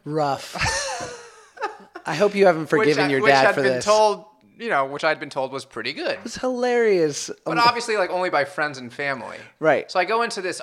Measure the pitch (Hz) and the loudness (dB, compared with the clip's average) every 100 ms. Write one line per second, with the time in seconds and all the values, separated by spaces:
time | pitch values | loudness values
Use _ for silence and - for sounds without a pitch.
0 | 147 156 147 131 - - - 554 554 - | -6 -2 -2 -2 -6 -6 -4 -4 -4 -8
1 | 494 480 - - - - 427 - - - | -10 -14 -20 -20 -20 -10 -10 -10 -20 -14
2 | - 156 202 196 190 160 151 156 143 151 | -6 0 0 4 4 4 2 2 4 2
3 | 143 135 139 139 135 143 131 127 123 214 | 2 2 6 6 6 4 2 0 2 4
4 | 214 196 - _ 104 - 226 156 135 143 | 4 2 -8 _ _ -10 -2 0 0 0
5 | 165 151 143 139 131 135 123 - 113 170 | 0 0 -4 -4 -4 -6 -10 -8 -8 -6
6 | 339 - 233 - 254 254 247 240 226 185 | -6 -6 -8 -8 -6 -2 0 2 4 4
7 | 156 143 - - - - 240 240 233 214 | 2 0 -8 -10 -4 2 2 2 -2 0
8 | 180 180 180 180 180 - 151 131 123 120 | 0 0 0 0 0 -2 -4 -6 -14 -6
9 | 143 131 101 85 - - 156 135 - 185 | -4 -4 -8 -14 -16 -2 2 2 2 -2
10 | 180 226 233 202 185 160 | 0 0 -2 -4 -8 -8